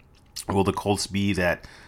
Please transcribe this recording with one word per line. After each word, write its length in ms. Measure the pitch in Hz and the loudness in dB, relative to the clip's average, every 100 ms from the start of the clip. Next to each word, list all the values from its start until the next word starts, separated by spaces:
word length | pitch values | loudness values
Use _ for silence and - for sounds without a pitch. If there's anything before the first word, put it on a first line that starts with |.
| - - - - - | -20 -20 -18 -12 -2
will 160 | 98 | 2
the 80 | 95 | 2
Colts 340 | - 101 98 - | 0 0 -2 -2
be 260 | 98 101 | 0 0
that 320 | 95 87 82 - - | 2 0 0 -6 -20